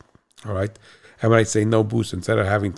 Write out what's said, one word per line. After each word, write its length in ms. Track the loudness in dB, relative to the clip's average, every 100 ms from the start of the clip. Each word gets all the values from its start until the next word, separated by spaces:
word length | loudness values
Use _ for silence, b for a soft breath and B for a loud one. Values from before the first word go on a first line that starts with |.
| _ _ _ _ -10
all 80 |
right? 240 | -6 -6 -8 b b b b
And 100 | 2
when 80 | 4
I 40 |
say 220 | 4 0 2
no 180 | 2
boost, 300 | 0 -2 -4
instead 240 | -6 -2 0
of 80 | 0
having, 320 | 0 -2